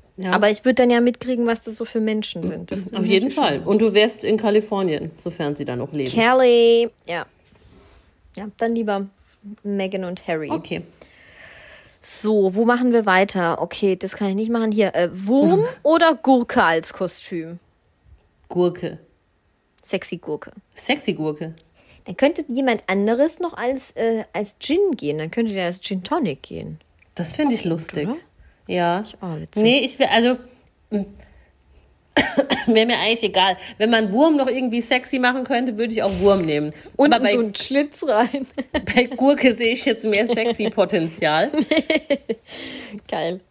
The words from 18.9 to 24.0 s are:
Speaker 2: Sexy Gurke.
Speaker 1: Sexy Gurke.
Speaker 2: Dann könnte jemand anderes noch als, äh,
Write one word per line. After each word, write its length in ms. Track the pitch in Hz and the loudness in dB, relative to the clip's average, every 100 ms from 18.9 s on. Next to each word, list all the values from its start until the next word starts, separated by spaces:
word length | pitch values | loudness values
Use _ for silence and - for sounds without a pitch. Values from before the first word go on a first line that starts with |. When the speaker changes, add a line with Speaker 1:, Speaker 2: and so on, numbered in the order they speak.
| 160 _ _ _ _ _ _ _ _ | -12 _ _ _ _ _ _ _ _
Speaker 2:
Sexy 340 | - 190 - 170 | -8 -8 -6 -10
Gurke. 340 | - 151 - - - - | -8 -10 -12 -20 -20 -8
Speaker 1:
Sexy 380 | - 294 - | -4 -4 -4
Gurke. 400 | 165 156 151 160 160 _ _ _ _ - | -4 -4 -6 -10 -14 _ _ _ _ -16
Speaker 2:
Dann 120 | 180 | 0
könnte 260 | 269 339 294 | 0 0 -6
jemand 360 | 247 262 214 - | -2 -2 -2 -2
anderes 520 | 196 208 233 311 - | 0 0 2 0 -2
noch 140 | 349 - | -8 -6
als, 360 | 240 269 - | -6 -6 -8
äh, 280 | - | -4